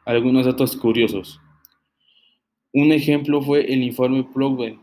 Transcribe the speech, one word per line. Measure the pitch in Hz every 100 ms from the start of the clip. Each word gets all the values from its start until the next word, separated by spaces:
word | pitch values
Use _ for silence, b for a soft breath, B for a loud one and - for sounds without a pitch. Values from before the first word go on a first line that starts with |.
algunos | - 117 127 131
datos | 127 123 127 -
curiosos. | 117 113 110 101 - - _ _ _ _ _ _ _ _ _ _ _ _ _ 143
Un | 147
ejemplo | 151 147 147 147 147
fue | 139 143 -
el | 131
informe | 123 123 127 131
Plowden | 127 135 135 127 117 110